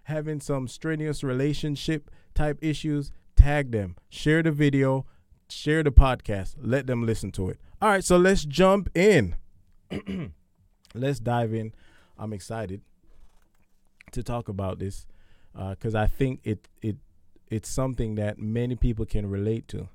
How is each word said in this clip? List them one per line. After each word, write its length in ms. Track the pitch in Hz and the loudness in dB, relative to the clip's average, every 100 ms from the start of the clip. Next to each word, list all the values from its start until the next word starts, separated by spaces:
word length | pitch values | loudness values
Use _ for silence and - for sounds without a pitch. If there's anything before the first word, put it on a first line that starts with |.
having 360 | - 156 151 147 | -8 -6 -4 -6
some 280 | - 135 123 | -4 -4 -4
strenuous 540 | - 160 156 156 143 | -6 -4 -2 -2 -4
relationship 840 | 139 127 147 143 151 139 - 156 - - - | -2 0 0 0 -2 -4 -4 -4 -6 -20 -4
type 220 | - 151 147 | 0 0 0
issues, 480 | 160 147 156 147 143 - - | -2 -2 -2 -4 -4 -12 4
tag 380 | - 139 147 135 | 6 6 4 0
them, 240 | 110 92 - - | -2 -4 -10 -16
share 340 | - 151 160 | -4 2 2
the 80 | 165 | 2
video, 520 | 147 147 139 135 135 - - _ _ - | 2 2 4 2 0 -4 -16 _ _ -18
share 320 | - 147 160 | -6 -2 0
the 80 | 151 | 6
podcast, 640 | 123 135 120 - 98 92 - | 8 8 4 -4 -6 -6 -8
let 280 | 110 117 127 | -2 -2 0
them 180 | 120 | -2
listen 280 | 113 107 101 | -2 -4 -6
to 180 | 95 92 | -6 -6
it. 80 | - - - | -8 -16 -2
All 80 | 214 | 0
right, 140 | 190 | 2
so 120 | - 180 | 4 6
let's 280 | 185 196 | 6 4
jump 440 | 147 139 190 202 175 165 | 0 4 4 4 0 2
in. 380 | 208 170 90 - - - _ - - | 6 6 4 -2 -8 -20 _ -20 -12
<clears throat> 420 | 196 196 190 110 - _ _ _ _ _ | -10 -8 -8 -10 -14 _ _ _ _ _
Let's 240 | 113 135 127 | -4 -4 -2
dive 340 | 113 120 113 | -2 0 0
in. 220 | 113 110 - - - _ - | -2 -6 -12 -20 -20 _ -12
I'm 160 | 107 | -10
excited 480 | 101 - 113 95 104 - _ - - - - _ _ _ _ _ - - | -10 -10 -8 -8 -10 -14 _ -20 -20 -20 -20 _ _ _ _ _ -20 -12
to 100 | 127 | -8
talk 260 | 117 120 110 | -6 -6 -6
about 300 | 98 95 90 | -6 -6 -6
this, 260 | 95 - - - - - - | -8 -10 -14 -20 -20 -20 -20
uh, 200 | - 95 | -12 -10
'cause 200 | 98 113 | -6 -2
I 120 | 107 107 | 2 2
think 340 | - 131 135 | 2 0 -2
it, 240 | 110 104 - _ | -6 -6 -8 _
it, 160 | 110 - - _ - - - | -6 -6 -10 _ -20 -20 -8
it's 180 | 110 - | -6 -4
something 460 | - 131 123 113 | -2 -2 -2 -4
that 240 | 107 104 - | -2 -4 -4
many 380 | 107 117 123 123 | -4 -2 -2 0
people 280 | 123 110 | 0 0
can 240 | 104 110 101 | -2 -2 -2
relate 400 | 98 107 113 - | -2 -2 -2 -6
to. 200 | 98 92 | -12 -12